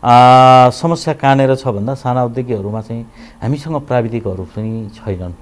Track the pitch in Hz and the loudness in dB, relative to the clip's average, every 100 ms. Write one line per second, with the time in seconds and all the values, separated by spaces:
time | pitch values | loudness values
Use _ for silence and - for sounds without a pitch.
0 | 120 123 123 127 127 127 127 123 165 165 | 4 6 8 8 8 6 4 2 -6 -4
1 | 165 151 139 135 131 131 - 101 107 135 | -6 -4 0 2 2 -2 -4 -6 -6 -6
2 | 127 127 123 117 123 110 98 110 110 117 | -6 -4 -4 -6 -6 -6 -6 -10 -10 -14
3 | 117 _ - _ 117 143 147 151 139 127 | -14 _ -20 _ -6 -6 -6 -10 -4 -4
4 | 113 113 107 92 87 - 110 113 107 110 | -4 -6 -8 -10 -12 -10 -8 -8 -12 -14
5 | - 92 90 85 | -10 -10 -10 -14